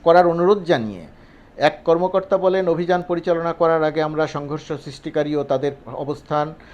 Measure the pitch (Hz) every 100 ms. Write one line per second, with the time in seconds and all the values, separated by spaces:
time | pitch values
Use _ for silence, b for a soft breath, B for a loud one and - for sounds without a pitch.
0 | 165 175 175 170 180 208 165 147 110 95
1 | 78 - B B B B 151 - - 165
2 | 180 190 190 190 185 190 180 165 175 180
3 | 170 170 175 165 170 165 165 165 156 151
4 | 156 151 151 147 143 147 - 143 147 135
5 | 160 156 147 147 139 135 143 139 - 135
6 | 143 143 - 151 151 160 B